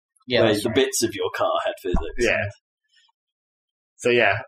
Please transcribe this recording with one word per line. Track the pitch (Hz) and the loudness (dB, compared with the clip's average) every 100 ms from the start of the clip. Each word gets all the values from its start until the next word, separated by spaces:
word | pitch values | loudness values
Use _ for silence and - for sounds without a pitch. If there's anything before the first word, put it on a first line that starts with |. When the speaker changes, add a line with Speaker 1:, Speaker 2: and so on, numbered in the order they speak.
| _ _ - | _ _ -2
Speaker 1:
Yeah, | 120 | 2
Speaker 2:
Where | 113 | 2
Speaker 1:
that's | 104 | 2
Speaker 2:
the | 113 | 0
Speaker 1:
right. | 120 | 2
Speaker 2:
bits | 131 - | 2 0
of | 113 107 | -4 -2
your | 92 - | -6 -2
car | 92 82 - | -2 -2 -4
had | - | -6
physics. | 92 87 80 - | -2 -2 -2 -2
Speaker 3:
Yeah. | 117 80 104 - _ _ _ _ _ _ _ _ _ _ _ _ _ _ | 0 0 -4 -10 _ _ _ _ _ _ _ _ _ _ _ _ _ _
So, | 123 | 0
yeah, | 120 104 104 | 4 4 0